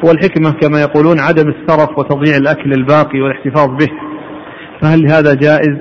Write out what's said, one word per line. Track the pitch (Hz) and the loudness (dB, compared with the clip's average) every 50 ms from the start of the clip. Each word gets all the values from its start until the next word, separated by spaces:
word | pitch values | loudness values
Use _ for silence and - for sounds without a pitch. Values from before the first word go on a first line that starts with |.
| - | 2
والحكمة | 165 165 147 180 190 - 160 160 156 143 - | 2 2 2 2 0 0 0 -2 -2 0 0
كما | 156 147 147 151 | 0 0 0 0
يقولون | 147 143 147 147 151 170 170 156 | 0 0 2 2 2 4 2 2
عدم | 135 160 170 156 156 147 | 2 0 2 2 0 0
السرف | 139 - - - 160 151 151 - - 147 | -2 -4 -2 0 2 2 2 0 -2 -4
وتضييع | 135 - 147 139 147 151 147 139 | -4 -2 -2 0 0 0 2 2
الأكل | 139 147 156 151 - 143 | 2 0 0 -2 -2 -2
الباقي | 139 131 127 135 147 151 143 139 139 135 | -2 0 0 2 2 2 2 0 -2 -2
والاحتفاظ | 135 139 131 - - 139 123 151 147 131 | -2 -4 -4 -6 -6 -4 0 0 0 0
به، | 127 135 156 - - - - - - - - - - - - - - - - - - - | 0 -2 -2 -4 -4 -8 -14 -14 -14 -14 -14 -16 -16 -16 -18 -18 -20 -20 -20 -20 -10 -4
فهل | - 151 160 160 156 143 | 0 0 2 2 2 2
هذا | 160 160 151 147 139 | 2 4 4 2 2
جائز | 131 143 147 151 151 151 151 143 143 | 2 2 2 2 2 2 0 -2 -4